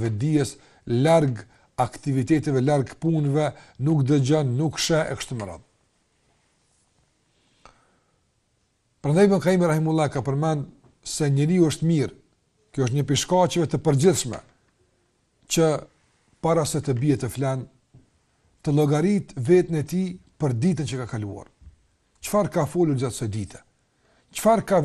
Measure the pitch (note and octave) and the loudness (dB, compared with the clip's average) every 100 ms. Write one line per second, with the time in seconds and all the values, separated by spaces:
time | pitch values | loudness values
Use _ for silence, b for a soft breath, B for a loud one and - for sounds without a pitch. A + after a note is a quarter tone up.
0 | A2+ G#2 C#3+ D3+ C3 - b b - A#2+ | -4 -2 0 0 0 -6 b b -4 0
1 | D3 E3 D3 A2 - b b - B2 - | 4 4 2 -2 -10 b b -4 -4 -4
2 | - C3+ A#2 D#3 D#3 C3+ B2+ D3 B2 - | -4 -2 2 0 2 0 2 0 -2 -4
3 | E3 D#3+ D3 C#3+ D3+ B B - C3+ D#3+ | -2 0 0 0 -2 B B -6 0 2
4 | B2+ D3 B2+ D#3 C#3 B2 D#3 - - D#3+ | 4 2 4 2 0 -2 -4 -4 -2 0
5 | D#3+ C3 - B2 G2+ E2 - _ _ _ | -2 -6 -10 -10 -10 -12 -20 _ _ _
6 | _ _ _ _ _ _ _ _ _ _ | _ _ _ _ _ _ _ _ _ _
7 | _ _ _ _ _ b b b b b | _ _ _ _ _ b b b b b
8 | b b _ _ _ _ _ _ _ _ | b b _ _ _ _ _ _ _ _
9 | C#3 D#3 G3+ G3 D3+ F#3 F3 D#3 D#3 D#3+ | 0 4 4 4 2 2 2 2 0 0
10 | D3 C#3+ B2 C#3 D#3+ D3+ C#3 - _ _ | 0 -2 -4 -2 -2 -2 -6 -14 _ _
11 | - - D3 C#3 D3+ F3+ D#3+ C#3 D#3+ E3 | -12 -4 0 2 2 4 2 2 0 0
12 | A#2+ - _ _ _ _ _ - B2+ C#3 | -2 -6 _ _ _ _ _ -4 -2 0
13 | C#3 C3+ - F3+ F3+ F3 D3+ D3 E3 C#3 | 0 -2 0 2 2 0 -2 0 0 4
14 | F3 D3+ A#2+ F#2+ - _ _ _ _ _ | 4 2 -2 -10 -16 _ _ _ _ _
15 | _ _ _ _ - - D#3+ D3 - _ | _ _ _ _ -4 0 2 0 -6 _
16 | _ _ _ _ D#3+ E3 D3 D3 - B2+ | _ _ _ _ 0 0 0 -2 -2 0
17 | D3 B2+ B2 - C3+ C3 A#2+ _ _ - | 0 0 -2 -4 -4 -4 -8 _ _ -20
18 | _ _ _ _ _ _ - D3 D3 D3+ | _ _ _ _ _ _ -2 2 2 2
19 | E3+ G#3 C#3 - A#2+ F3+ F3 E3 C3+ F3+ | 2 0 -2 -6 2 4 4 -2 -4 -4
20 | F#3 F3+ _ - D3+ A#2 D3+ C#3 C3 B2+ | -6 -8 _ -6 -4 0 0 0 -2 -6
21 | A#2+ A2+ G#2 F#2+ - _ - - _ _ | -8 -8 -8 -12 -18 _ -20 -20 _ _
22 | _ _ - G#3 F3 F3 C#3+ F3 E3+ C3+ | _ _ -4 -2 0 0 -2 0 0 0
23 | B2+ A2 A2+ G#2+ G2 - _ _ _ _ | -4 -4 -6 -6 -8 -14 _ _ _ _
24 | _ _ _ - G#3+ A3+ - F#3+ | _ _ _ -2 2 2 2 0